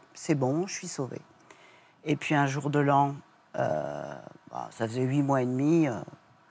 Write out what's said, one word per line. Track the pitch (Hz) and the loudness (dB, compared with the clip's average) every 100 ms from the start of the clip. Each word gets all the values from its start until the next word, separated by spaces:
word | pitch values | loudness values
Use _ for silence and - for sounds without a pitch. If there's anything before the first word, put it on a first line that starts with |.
| - | -8
c'est | - - 147 | -12 -2 2
bon, | 131 151 196 | 2 0 -2
je | |
suis | - 180 | -6 -10
sauvée. » | - 131 - - - - - - - _ _ 156 | -6 -6 -8 -16 -20 -20 -20 -20 -20 _ _ -4
Et | 143 | -2
puis | - 151 | 2 2
un | 139 | 2
jour | 143 147 | 0 0
de | 147 | 2
l'an, | 143 139 143 143 - _ _ - | 4 4 4 -2 -14 _ _ -2
euh, | 131 76 71 71 71 67 - - - | 0 0 -4 -6 -10 -12 -16 -20 -14
bah, | 64 57 | -10 -10
ça | - 113 | -4 -4
faisait | 123 | 0
huit | 127 143 | 0 2
mois | 139 135 | 2 2
et | 127 | 2
demi, | 127 147 165 147 | 2 4 4 4
euh, | 107 - - _ _ _ | 0 -8 -16 _ _ _